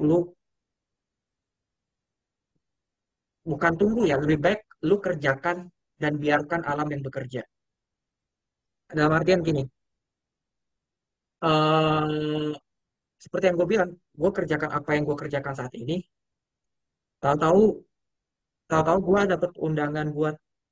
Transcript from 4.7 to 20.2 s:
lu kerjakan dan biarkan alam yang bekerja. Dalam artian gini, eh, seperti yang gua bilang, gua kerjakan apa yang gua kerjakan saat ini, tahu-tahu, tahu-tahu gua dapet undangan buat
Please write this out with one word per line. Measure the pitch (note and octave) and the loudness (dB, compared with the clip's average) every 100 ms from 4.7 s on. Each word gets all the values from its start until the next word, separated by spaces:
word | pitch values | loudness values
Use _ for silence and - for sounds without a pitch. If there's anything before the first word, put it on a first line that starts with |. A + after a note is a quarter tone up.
| _ | _
lu | D#3+ G3+ | 0 0
kerjakan | F#3+ E3+ C#3 C3 E3+ F3 F3+ _ _ - | 0 -2 -2 0 -2 -4 -8 _ _ -6
dan | D3+ D3 | -4 -2
biarkan | D3 D3 C#3+ E3+ C#3+ | 0 0 -2 -6 -4
alam | D3 D3+ | -4 -4
yang | C#3+ | -6
bekerja. | C3+ C3+ B2+ B2 - _ _ _ _ _ _ _ _ _ _ _ _ _ _ | -8 -8 -8 -10 -12 _ _ _ _ _ _ _ _ _ _ _ _ _ _
Dalam | D#3 D3+ D#3+ | 0 2 2
artian | D#3+ F#3 | 2 2
gini, | E3 D3+ C3+ _ _ _ _ _ _ _ _ _ _ _ _ _ _ _ _ _ E3 | 2 -2 -4 _ _ _ _ _ _ _ _ _ _ _ _ _ _ _ _ _ 0
eh, | D#3 D#3 D#3 D#3 D#3 D3+ D3+ D3+ D3+ D3+ D3 _ _ _ _ _ _ | 2 4 4 2 0 0 -2 -2 -4 -4 -8 _ _ _ _ _ _
seperti | - - F#3 | -8 0 2
yang | F3 | 2
gua | F3 | 2
bilang, | G#3+ F3+ - _ | 2 0 -6 _
gua | - F3 F#3+ | -2 -2 0
kerjakan | D#3+ D3+ D3+ D3 | -2 -2 -2 -4
apa | D3 D3+ | 0 0
yang | D3 | 0
gua | C#3+ | -4
kerjakan | D3+ C#3 C#3 C3+ | -4 -6 -4 -8
saat | B2+ - | -8 -8
ini, | A#2+ F3+ - _ _ _ _ _ _ _ _ _ _ _ | -6 -6 -6 _ _ _ _ _ _ _ _ _ _ _
tahu-tahu, | C#3 D3+ D#3+ F#3+ G#3+ - - _ _ _ _ _ _ _ - | 0 2 4 6 4 2 -10 _ _ _ _ _ _ _ -2
tahu-tahu | D#3+ D#3+ F#3 | 0 2 2
gua | F3 G3 G3 | 2 2 2
dapet | E3+ F3 - | 0 -4 -4
undangan | D#3 D3+ D3 D3+ D3+ | -4 -2 -2 -4 -4
buat | D3 | -2